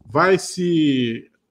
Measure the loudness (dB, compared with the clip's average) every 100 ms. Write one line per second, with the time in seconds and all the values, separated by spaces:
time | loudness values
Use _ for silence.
0 | -4 0 2 2 0 -6 -2 2 2 0
1 | -2 -6 -12 _ _